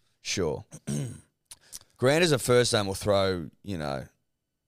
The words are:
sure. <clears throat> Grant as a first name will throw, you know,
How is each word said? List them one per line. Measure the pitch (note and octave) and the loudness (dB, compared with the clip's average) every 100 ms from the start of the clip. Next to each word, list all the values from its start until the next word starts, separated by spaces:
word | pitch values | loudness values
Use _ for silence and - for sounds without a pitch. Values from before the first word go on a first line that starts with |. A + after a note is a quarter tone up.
| _ _ | _ _
sure. | - - E2+ A#1+ - - - | -8 -4 -2 -4 -10 -16 -8
<clears throat> | D3 C3+ - - _ - - _ - _ - | -6 -8 -10 -20 _ -20 -20 _ -20 _ 0
Grant | B2+ D3+ | 2 4
as | F3 | 4
a | C3+ | 2
first | - B2 A#2+ | 4 4 4
name | A2+ G2 | 2 0
will | |
throw, | G2 - G2 F#2+ F#2 D#2 - | -2 0 2 2 -2 -6 -12
you | - F#2 | -10 -6
know, | D2 C2+ - _ _ _ _ _ | -6 -6 -8 _ _ _ _ _